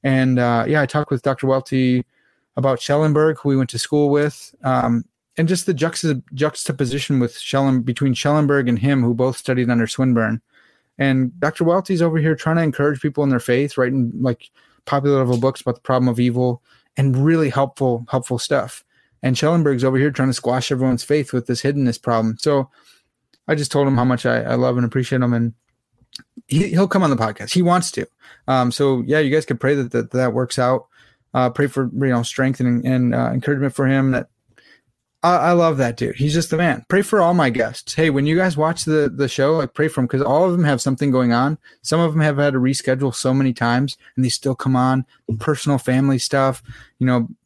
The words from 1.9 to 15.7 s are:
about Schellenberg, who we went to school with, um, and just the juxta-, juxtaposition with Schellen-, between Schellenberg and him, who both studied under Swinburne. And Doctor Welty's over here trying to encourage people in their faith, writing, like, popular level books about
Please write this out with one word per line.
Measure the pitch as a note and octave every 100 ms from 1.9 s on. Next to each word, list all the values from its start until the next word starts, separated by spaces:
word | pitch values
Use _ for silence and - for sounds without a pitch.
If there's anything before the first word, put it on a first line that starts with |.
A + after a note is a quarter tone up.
| B2+ - _ _ _ _ -
about | C3+ B2+
Schellenberg, | - C#3+ D#3 D3 D#3+ D#3
who | C#3+
we | C3+
went | B2+
to | A#2+
school | - D3 D3
with, | C#3+ D3 - - _
um, | C3 B2+ A#2+ A#2 - _ _ -
and | E3
just | F3+ -
the |
juxta-, | D#3 E3 - E3 C3+ -
juxtaposition | C3 D3+ - - C3+ C3 C#3 - C#3
with | A#2+ -
Schellen-, | - C#3 C#3 C3
between | A#2+ A#2+ C#3
Schellenberg | B2 D3 D3+ D3 C#3+ B2
and | A#2
him, | B2+ C#3
who | A#2+
both | A#2+ B2+ B2+
studied | - B2+ A#2+
under | A#2+ A2+
Swinburne. | - C3 A#2 A2 A2+ _ _ _ _ _ -
And | C#3 C3 B2+ -
Doctor | D3 -
Welty's | E3 F3+ F#3 F#3
over | E3 D#3+
here | D#3 D#3+
trying | - E3
to |
encourage | D#3+ C3 D3 C#3+
people | D3+ C#3
in | C#3+
their | B2+
faith, | - B2+ C#3+ -
writing, | B2+ C3+ A#2+ -
like, | B2+ A#2+ - _ _ _
popular | - C#3+ C#3 C#3
level | B2 B2
books | C3 C3
about | -